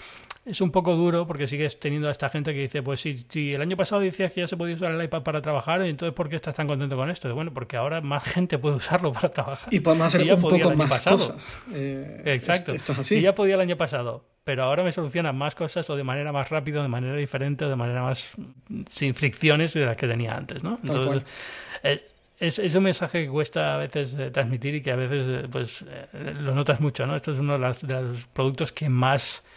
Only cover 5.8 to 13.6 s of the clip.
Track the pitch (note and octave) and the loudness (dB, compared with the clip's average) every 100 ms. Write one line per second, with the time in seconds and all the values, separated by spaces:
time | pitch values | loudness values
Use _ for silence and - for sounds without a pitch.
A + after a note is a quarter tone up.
5.8 | F#3 D3 E3+ - D#3 D#3 - D3 D3 C#3 | 0 -2 -4 -4 -4 -6 -6 -2 -2 0
6.8 | C#3 C3 C3+ F3 C3+ B2 E3 C3 A#2 B2 | -2 -2 -2 -4 -6 -4 -6 -8 -6 -4
7.8 | C3+ E3 C#3+ C#3+ - F3+ F3+ D3 D3 C#3 | -2 -2 -2 -2 -2 0 0 2 0 0
8.8 | - F3 E3+ B2 F3 - C3 C3+ - G3+ | 2 2 2 0 0 0 -4 -6 0 4
9.8 | D#3+ D#3+ E3 F3 D#3+ F#3 E3+ F3+ E3+ D#3 | 6 6 6 6 6 6 8 6 6 6
10.8 | D3 B2+ F3 G3 C#3+ - - - - D#3+ | 4 4 6 6 4 -2 -10 -12 -8 -6
11.8 | C#3 C3+ D3 - - C3 B2+ F3+ F3 D3 | -4 -6 -10 -6 -2 0 2 0 0 -6
12.8 | - C#3 - G#3 F#3 G3 G3 F#3+ | -2 -2 2 4 6 6 4 4